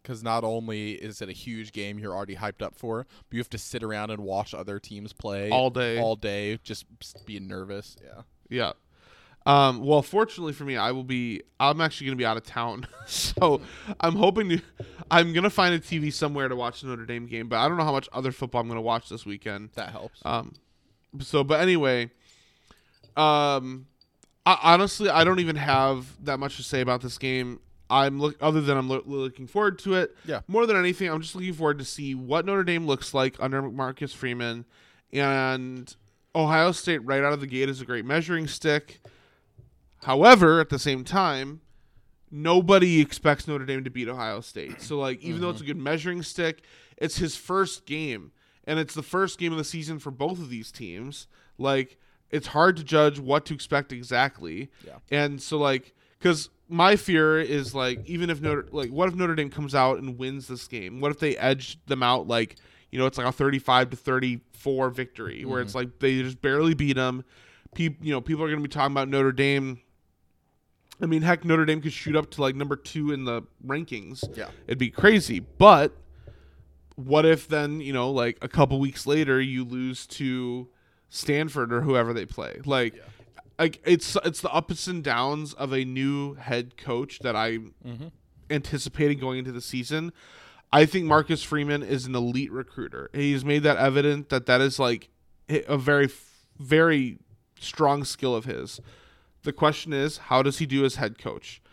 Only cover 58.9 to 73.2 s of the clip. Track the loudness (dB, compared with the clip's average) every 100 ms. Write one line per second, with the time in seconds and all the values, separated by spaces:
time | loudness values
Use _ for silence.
58.9 | 0 0 0 -2 -2 -4 -6 -2 2 4
59.9 | 2 -4 -8 -8 -8 -12 -14 -12 -12 -10
60.9 | -4 -4 0 -2 0 0 0 -4 -12 -6
61.9 | 0 2 2 0 -2 -2 -6 _ _ -10
62.9 | -2 -2 0 -4 0 0 0 4 4 4
63.9 | -2 -2 0 0 -4 _ -8 -4 0 0
64.9 | -2 -10 -10 -12 -10 -6 -6 -4 -6 -8
65.9 | 0 0 2 -2 -2 0 2 2 2 2
66.9 | 2 0 -2 -10 _ -20 _ -14 -2 -2
67.9 | -2 -4 -4 -2 -2 -2 -2 -4 0 0
68.9 | 2 0 2 2 2 2 2 -2 -10 _
69.9 | _ _ _ _ _ _ _ _ _ _
70.9 | -6 0 2 2 2 4 4 4 0 -2
71.9 | -6 0 0 0 -2 -2 0 -4 -6 -6
72.9 | -4 -2 -2